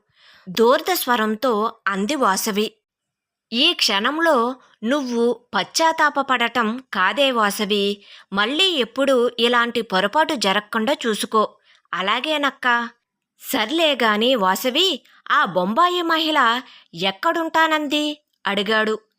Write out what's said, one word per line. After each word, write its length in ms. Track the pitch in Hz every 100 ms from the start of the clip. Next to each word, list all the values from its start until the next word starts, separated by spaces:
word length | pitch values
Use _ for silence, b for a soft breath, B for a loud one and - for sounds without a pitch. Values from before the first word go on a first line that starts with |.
| _ b b b b
దూర్ధస్వరంతో 1200 | 180 233 302 320 349 262 220 214 214 262 208 226 - 196
అంది 280 | 196 208
వాసవి. 580 | 302 220 190 226 202 220 _ _ _ _ _ _ _ -
"ఈ 200 | 233 320
క్షణంలో 840 | 330 - 202 240 302 330 262 240 262 b b
నువ్వు 560 | 220 294 254 233 233 - _
పశ్చాత్తాపపడటం 1300 | 202 - - 320 320 302 294 269 247 233 247 214 247 -
కాదే 360 | 202 185 214 277
వాసవి. 760 | 240 208 196 202 208 202 202 B B B
మళ్ళీ 320 | 196 214 302
ఎప్పుడూ 640 | 381 311 226 - 277 254 240 -
ఇలాంటి 440 | 233 240 233 233
పొరపాటు 520 | 226 185 196 302 311
జరగకుండా 600 | 285 196 196 - 220 220 302 240
చూసుకో. 500 | 208 - 220 208 _ b b b
అలాగేనక్కా?" 920 | 170 190 233 311 302 277 269 254 240 233 _ _ _ _ _
"సర్లే 560 | - 269 220 330 311
గాని 400 | 254 226 208 240
వాసవి, 640 | 254 185 196 254 262 370 285 b b -
ఆ 140 | 269
బొంబాయి 580 | 254 175 185 240 349 359
మహిళ 600 | 330 320 320 302 233 247 - B B
ఎక్కడుంటానంది?" 1300 | 165 190 190 330 330 330 320 320 311 294 302 302 294 _ _ 196
అడిగాడు. 520 | 202 202 220 214 220 _